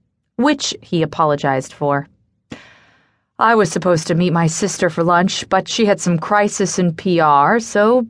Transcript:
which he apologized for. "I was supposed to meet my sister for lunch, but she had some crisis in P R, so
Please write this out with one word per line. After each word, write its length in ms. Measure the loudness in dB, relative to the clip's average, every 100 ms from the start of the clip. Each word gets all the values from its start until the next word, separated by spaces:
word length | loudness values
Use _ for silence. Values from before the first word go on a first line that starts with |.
| _ _ _ -2
which 380 | 0 0 -4 -10
he 200 | -6 -4
apologized 680 | -2 0 0 0 0 -2 -6
for. 340 | -6 -2 -2 -4 _ _ _ _ -20 -20 -20 _ _ _ _ _ 0
"I 160 | 2 4
was 160 | 2
supposed 340 | 0 0 0 0
to 80 |
meet 180 | 0 0
my 140 | 0 0
sister 420 | -2 -4 -2 -2
for 140 | 0
lunch, 460 | 2 2 0 -4 -2
but 200 | -2 -2
she 180 | 0 0
had 140 | 0
some 180 | 0 -2
crisis 600 | 0 0 0 -2 -4 0
in 140 | -2
P 260 | -2 -2 2
R, 400 | 4 4 4 0
so 480 | 0 0 2 2